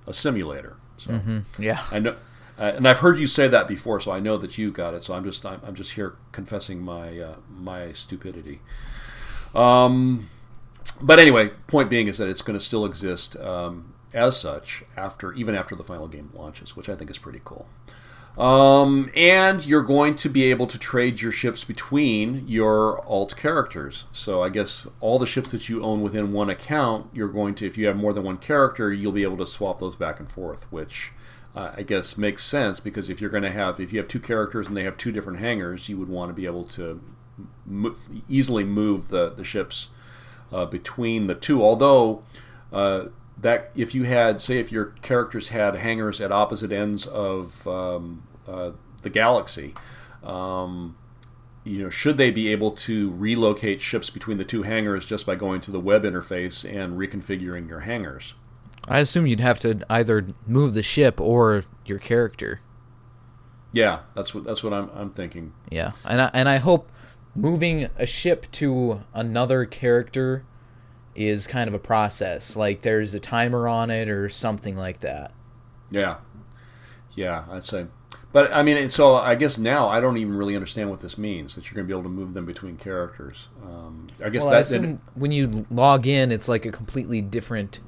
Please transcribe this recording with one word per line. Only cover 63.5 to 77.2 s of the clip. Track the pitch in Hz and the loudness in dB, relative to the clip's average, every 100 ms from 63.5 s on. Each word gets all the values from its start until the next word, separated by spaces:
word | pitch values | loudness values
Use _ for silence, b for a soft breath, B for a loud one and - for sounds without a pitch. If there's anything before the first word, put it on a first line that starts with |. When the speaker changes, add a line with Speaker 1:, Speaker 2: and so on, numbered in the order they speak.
| - - | -20 -4
Speaker 1:
Yeah, | 113 107 82 - | 2 2 2 -6
that's | - 98 104 | -10 -8 -8
what, | |
that's | - 107 | -8 -6
what | 110 | -4
I'm, | 101 98 | -4 -6
I'm | 101 101 | -8 -12
thinking. | 98 87 85 80 - - | -10 -10 -10 -14 -16 -10
Speaker 2:
Yeah, | 80 82 - - | -6 -6 -6 -2
and | 123 | 0
I, | 131 | 2
and | 127 135 | 2 2
I | 135 | 4
hope | 143 170 - B B B - | 4 4 2 B B B -12
moving | - 147 165 170 156 131 - | -2 0 2 0 0 -2 -4
a | 120 | -4
ship | - 180 - - | -2 0 0 -2
to | - 147 127 123 104 - 107 | -4 0 0 0 -2 -8 -6
another | 113 117 123 131 120 | -4 0 2 2 0
character | - 123 120 120 135 131 131 - b b b b b b | -2 2 2 2 -2 -2 -2 -6 b b b b b b
is | - 107 104 104 | -4 0 0 -2
kind | 123 113 | -4 -2
of | |
a | 101 | -4
process. | - 110 104 - 95 82 - 110 | 0 2 2 0 -4 -6 -6 -2
Like, | 104 101 | -2 0
there's | 120 110 107 | 0 0 0
a | 98 | -6
timer | - 117 120 120 117 | -4 0 0 0 0
on | 117 113 | 0 0
it | 113 110 | -2 -2
or | 101 101 | -2 -4
something | - 113 104 104 95 | -4 -4 -4 -6 -6
like | 92 90 | -8 -8
that. | 82 73 71 - - - - - - | -8 -8 -10 -16 -20 -20 -20 -20 -8
Speaker 1:
Yeah. | 98 95 87 - - - - b b b b b | -2 -2 -2 -12 -20 -20 -20 b b b b b
Yeah, | - | -8